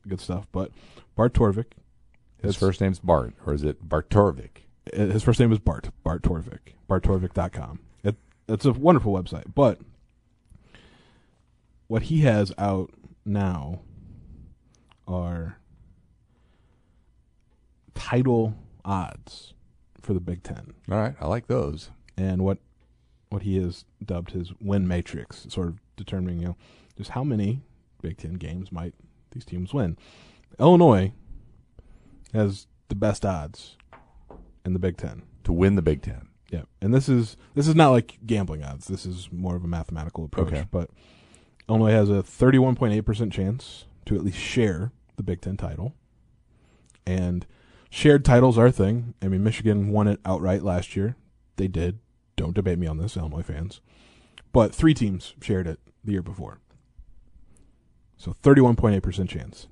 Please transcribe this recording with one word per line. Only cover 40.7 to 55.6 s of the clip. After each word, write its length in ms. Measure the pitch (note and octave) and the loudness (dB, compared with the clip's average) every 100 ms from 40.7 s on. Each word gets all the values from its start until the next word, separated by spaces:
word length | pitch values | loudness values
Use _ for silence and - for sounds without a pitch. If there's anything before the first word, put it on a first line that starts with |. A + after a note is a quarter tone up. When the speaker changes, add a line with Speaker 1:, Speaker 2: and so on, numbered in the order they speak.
Speaker 1:
But 200 | F#2 E2 - _ _ _ _ _ _ - | -6 -8 -12 _ _ _ _ _ _ 0
Illinois 220 | A2 A2 | 2 4
has 160 | A2 G2+ | 4 4
a 120 | G2+ | 2
thirty-one 520 | - - B2+ C3 B2+ | -2 4 6 6 4
point 180 | B2 A#2+ | 2 0
eight 80 | G#2+ | 0
percent 300 | G#2 G#2+ A2 | -2 -4 -4
chance 540 | F#2+ F#2+ B2+ - - - - - | -2 -4 -4 -10 -20 -20 -10 -4
to 80 | G2+ | -2
at 80 | |
least 140 | F#2+ F2 | -2 -6
share 540 | - C3 G#2+ E2 A#2 - _ - | -4 0 0 0 -6 -10 _ -10
the 60 | |
Big 180 | F#2+ F2 | -6 -6
Ten 140 | F#2 G2 | -6 -8
title. 380 | F2 D#2 G#2+ - _ _ _ _ _ _ _ _ _ _ - | -8 -8 -10 -12 _ _ _ _ _ _ _ _ _ _ -4
And 400 | F#2 F2+ F2+ - _ _ _ _ | -2 -2 -4 -8 _ _ _ _
shared 340 | - D3+ C#3+ | 2 6 6
titles 320 | C#3 B2 C3 A2+ | 6 6 6 6
are 80 | A#2+ | 6
a 60 | |
thing. 420 | B2+ G2 A#2+ A#2 - | 6 2 0 -4 -6
I 60 | F#2+ | -2
mean, 140 | F#2+ | 0
Michigan 460 | G#2 - A2 G#2 G2+ | 0 0 0 2 2
won 180 | G#2 G#2 | 2 2
it 120 | G2+ | 0
outright 380 | F#2 F2+ F2+ G2 | -2 -2 0 0
last 340 | F#2+ F2+ - F#2+ | 0 -4 -4 -4
year. 200 | G#2 B2+ _ _ _ - | -4 -6 _ _ _ -6
They 120 | F#2+ | -4
did. 300 | D#2+ F2 G#2+ _ _ _ - | -2 -4 -6 _ _ _ -6
Don't 180 | D#2 | -4
debate 240 | F2 F#2+ F2 | -2 -2 -2
me 80 | E2 | -2
on 120 | D#2 | -4
this, 180 | F#2+ F2+ | -6 -6
Illinois 260 | D#2+ D2+ | -8 -8
fans. 380 | - D2 F2 - _ _ _ _ _ - - | -8 -8 -10 -12 _ _ _ _ _ -20 0
But 220 | B2 G#2+ | 2 2
three 200 | - D#3+ | 4 2
teams 400 | D3 A2 F#2 - - | 2 0 -4 -10 -12
shared 240 | - F#2+ | -4 -4